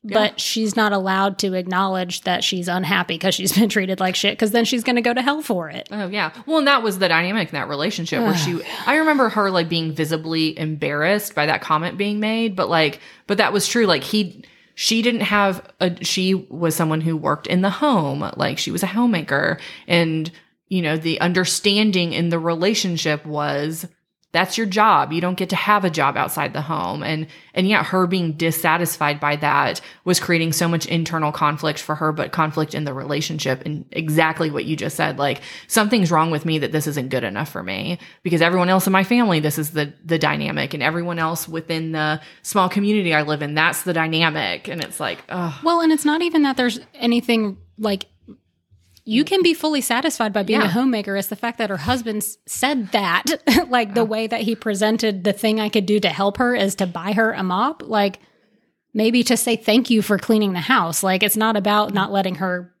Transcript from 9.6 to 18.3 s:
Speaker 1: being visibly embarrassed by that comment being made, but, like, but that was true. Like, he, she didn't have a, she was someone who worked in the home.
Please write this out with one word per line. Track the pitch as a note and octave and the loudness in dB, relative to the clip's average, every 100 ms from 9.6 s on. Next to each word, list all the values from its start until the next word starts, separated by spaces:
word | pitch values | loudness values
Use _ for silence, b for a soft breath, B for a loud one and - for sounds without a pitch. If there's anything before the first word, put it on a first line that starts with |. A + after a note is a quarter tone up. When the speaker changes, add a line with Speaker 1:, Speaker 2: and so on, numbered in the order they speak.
| E3 | 0
Speaker 1:
being | E3+ D#3+ | -2 -2
visibly | D3+ D#3 D#3+ D#3+ D#3+ D#3+ D#3 | -2 -2 -2 -2 0 0 -2
embarrassed | D#3 D#3 D3 D3 D#3+ G#3 G#3 | -6 -4 -4 0 0 0 -2
by | - D3+ | -2 0
that | - | -2
comment | - D#3 E3+ - | 0 -2 -2 -4
being | G3+ G#3 | -4 -2
made, | G#3+ A3+ A3+ F#3+ | -2 -2 -2 -2
but, | A2+ | 0
like, | E3 D#3 C3+ B B - | 2 0 -2 B B -4
but | G3+ | 0
that | G3+ | 2
was | G3 F#3+ | 0 0
true. | A#3+ G#3+ | 2 2
Like, | D#3 | 2
he, | B2+ G#3+ F#3+ - b b b - | 0 -2 -2 -6 b b b -6
she | - A3+ | 0 2
didn't | A#3 A#3 | 2 0
have | G#3 G#3 G3 F3+ - _ | 0 2 2 0 -10 _
a, | F#3 F3 | -2 -2
she | E3+ - F#3 | -4 0 0
was | F#3+ - D3+ E3 | 0 -2 -2 -2
someone | D#3+ D#3+ D#3+ | 0 0 0
who | D#3+ D#3+ | 0 0
worked | D3 D3 - | -2 -2 0
in | F3+ | 2
the | F#3+ | 2
home. | F#3+ D4+ A3+ D3 C#3 E3 | 2 2 2 0 -2 -6